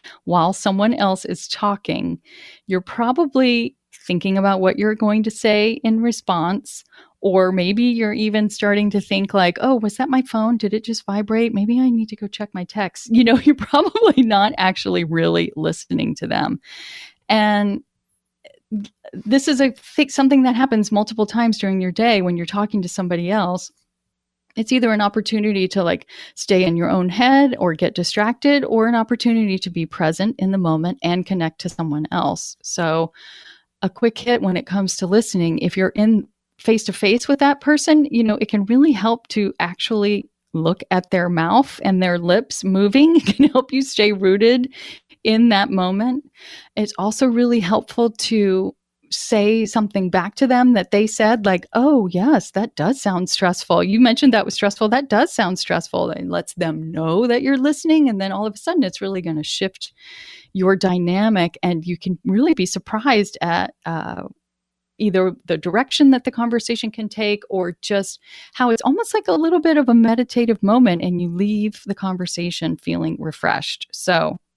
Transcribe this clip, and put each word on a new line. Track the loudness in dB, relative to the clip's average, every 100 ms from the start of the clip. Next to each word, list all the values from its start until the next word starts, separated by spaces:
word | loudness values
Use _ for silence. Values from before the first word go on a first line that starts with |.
| -20 -14
while | -2 0 0
someone | 0 -2 0 0
else | 0 0 -2 -6
is | -10 -10
talking, | -6 -4 -4 -6 -6 -6 -8 _ -20 -20 -20 -6
you're | -4
probably | -4 -4 -2 0 0 2 2 2 -2 -8 _ -14 -4
thinking | -2 0 0
about | 2 2
what | 2 2
you're | -2 0
going | 0 0
to | -2
say | -2 0 2 0 0
in | 0 0
response, | 0 -2 -2 -2 0 -2 -6 -16 -20 -20 _ _
or | 0 2 2
maybe | 2 0 2
you're | 0 0 -2
even | -2 -2 0 -2
starting | 0 0 2 0
to | -2
think, | -2 -2 0
like, | 2 2 2
"Oh, | 0 0
was | 0 -4
that | -2
my | 0
phone? | 0 -2 0 0
Did | -2
it | -4
just | -6 -8 -6
vibrate? | -4 -2 0 0
Maybe | 0 0 2
I | 2
need | 0 -2
to | -8
go | -12
check | -10 -10
my | -10
text." | -8 -6 -6 -8 0 4
You |
know, | 4 4
<laughs> |
you're | 4
probably | 2 2 2 2 4 4 4
not | 4 4 2 2
actually | -2 -2 -2 -2
really | -2 0 0 0 -2 -4
listening | -4 -6 -6 -4 -4 -4
to | -4
them. | -4 -2 -6 -10 -20 -20 -20 -20 _ -2
And | 2 2 2 0 -4 -10 _ _ _ _ _ -20 _ _
th-, | -10 -10 _ -18
this | -12 0 0 2
is | 0
a | 0
th-, | -2 -6 -2 -2
something | 2 4 4
that | 4 2
happens | 2 0 0
multiple | 0 -2 -2 -2
times | 0 0 0
during | -2 -2
your | -2
day | 0 0 2
when | 0 -2
you're | -4
talking | -4 -2 -2
to | -4
somebody | -6 -4 -4 -2
else. | -2 -2 -4 -8 _ _ _ _ _ _ _ _ -8
It's | -2
either | 0 2
an | 2
opportunity | 0 -2 -2 -2 0 0 -2
to, | 0
like, | -2 -2 -6 -20 -20
stay | -12 0 2
in | 2 0
your | 0
own | 0 0
head | 0 4 6 4 2
or | -2 0
get | -2
distracted, | -2 -4 -2 -2 0 2 2 2
or | 0 2
an | 0
opportunity | 0 -2 0 2 0 -2
to | -4
be | -6 -6
present | -2 -2 0 -4 -2
in | -2
the | 0
moment | 0 0 -2 -4
and | -4 -2
connect | -2 -4 -4 -6
to | -10
someone | -6 -4 -4 -4
else. | -4 -2 -4 -8 -14
So | -10 -4 -2 -2 -4 -8 -20 -20 -20 -20 _ _
a | -8
quick | -2 -2 -2
hit | -2 0
when | 0 -2
it | -4
comes | -4 -4 -4
to | 0
listening, | 0 2 0 0 0
if | -2 -2
you're | -2
in | 2 2 2 0 _ _ _
face-to-face | 0 0 -2 -2 0 2 0
with | 2
that | 2 2
person, | 2 2 4 4 4
you | 2
know, | 0 0
it | -2
can | -2 2
really | 4 4
help | 4 0 -2 -4
to | -4 -2 -2
actually | -6 -6 -4 -2 0 -2 -4 _ _
look | -2 -2 -2 -2
at | -4 -2
their | -2 0
mouth | 0 2 2 0 -4
and | -2 0
their | 2 0
lips | 2 0 0 -6
moving. | -2 2 4 6 6 4
<laughs> |
It | 2 2
can | 2
help | 2 0
you | -2
stay | -2 0 0
rooted | 2 2 4 4 4 0 -8 -20 -20 _ _
in | 0 4 4
that | 4 2
moment. | 0 -2 -2 -2 -4 -8 _ -20 -20 -10 -6
It's | -6 -4
also | -4 0 0
really | 2 2 2
helpful | 0 -2 -2 -2 -2
to | -2 -2 0 2 0 -2 -8 _ _ _
say | -10 -2 0 2 2 0
something | -2 -2 -2 -2
back | -2 -2 0
to | 2
them | 4 6
that | 4 2
they | 0 0
said, | 2 2 2 2
like, | 0 -2
"Oh, | 0 4 4 2
yes, | 0 2 2 0
that | -4 -6 -2
does | -2 -2
sound | -2 -2 -2
stressful. | -2 -2 -2 0 0
You | 2 4
mentioned | 4 4 2
that | 2 0
was |
stressful. | -2 -4 -2 0
That | 0 0
does | 0 0
sound | 0 -2 -4
stressful." | -4 -4 -4 -4 -4
It | -6 -6
lets | -6 -6
them | -6 -6 -6 -8
know | -6 -2 0 0
that | 0
you're | 0 0
listening. | 0 0 2 4 2
And | 0
then | -4
all | -4 -6
of |
a | -6
sudden, | -4 -2
it's | -2 -4
really | -6 -6
gonna | -4 -6
shift | -6 -6 -6 -8 -16 _ -20 -20 -20 -20 -12
your | -2 0 2
dynamic. | 0 0 0 0 2 2 0 -2
And | -4 -2 -4
you | -6
can | -6 -6
really | -2 0 2
be | 0 -2
surprised | -6 -8 -4 0 2 0 -4
at, | -4 -2 -4 -8 -10
uh, | -8 -8 -10 -14 -18 _ _ _ _ _ -4
either | 0 2 0 -2 -6
the | -6
direction | -2 -2 -2 4 6
that | 6
the | 2
conversation | -4 -2 -2 -4 -6 -8
can | -8 -10
take, | -4 -2 -4 -4
or | -4 -4 -6
just | -4 -4 -4 -10 _ -20 -12
how | -2 0
it's | 0
almost | 0 -2 -2
like | -4 -2
a |
little | 0 2 2
bit | 2 2
of | 4
a |
meditative | 4 4 2 0 0 0 0
moment, | 2 4 4 2
and | -2 -2
you | -4
leave | -2 -2 -2 -4 -6 -10
the | -6
conversation | -6 -6 -6 -6 -6 -6 -6 -6
feeling | -6 -4 -4 -6
refreshed. | -8 -6 -4 -4 -6 -10 -12
So | -8 -2 0 0 -6 _